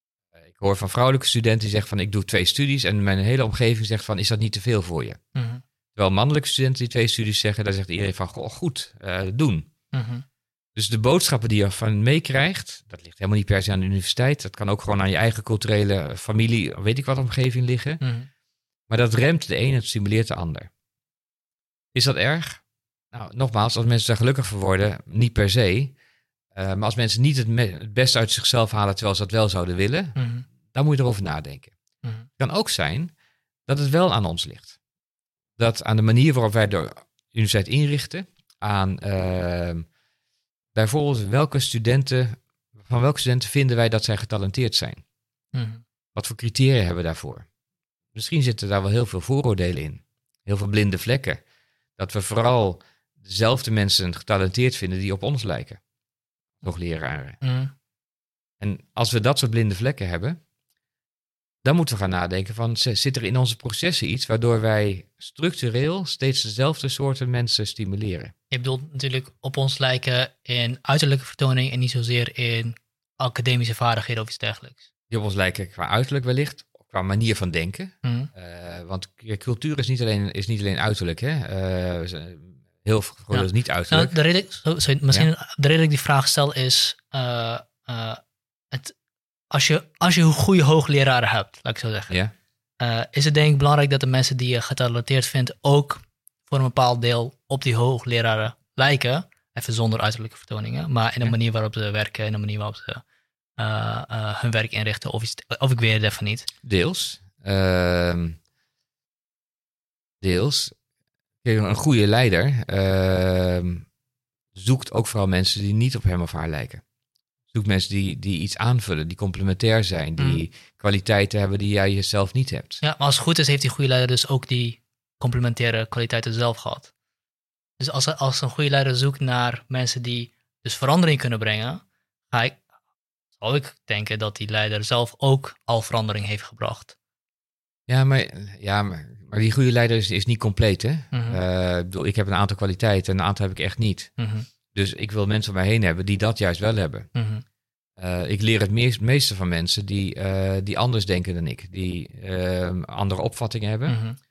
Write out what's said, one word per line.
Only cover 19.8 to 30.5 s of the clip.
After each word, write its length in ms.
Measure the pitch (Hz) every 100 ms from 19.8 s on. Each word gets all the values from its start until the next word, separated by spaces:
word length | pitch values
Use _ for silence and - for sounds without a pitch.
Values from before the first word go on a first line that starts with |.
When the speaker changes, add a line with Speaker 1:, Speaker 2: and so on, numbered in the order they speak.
| -
Speaker 1:
stimuleert 420 | 113 101 110 113
de 60 |
ander. 380 | - 82 76 - _ _ _ _ _ _ _ _ _ _ _ _
Is 120 | 127
dat 120 | 120 71
erg? 460 | 113 165 151 - _ _ _ _ _
Nou, 260 | 120 104 113
nogmaals, 400 | 131 110 113 120
als 100 | 117
mensen 200 | 117 -
daar 100 | 110
gelukkig 300 | 120 131 104
voor 120 | 101
worden, 400 | 95 95 104 -
niet 280 | - 98 120
per 180 | - 101
se. 420 | 107 101 101 139 - _ _ _ _ _
Eh, 180 | 98 95
maar 160 | 95
als 100 | 107
mensen 260 | 107 113 107
niet 160 | 135 135
het 100 | 110
me-, 180 | 113 110 80
het 140 | 107
beste 240 | 107 127 120
uit 120 | 110
zichzelf 400 | - - 120 110
halen 240 | 107 101
terwijl 200 | 95 107 98
ze 60 |
dat 80 | 98
wel 180 | 110 107
zouden 280 | 95 87 90
willen, 340 | 98 156 180
Speaker 2:
Mhm. 260 | 131 120 120 127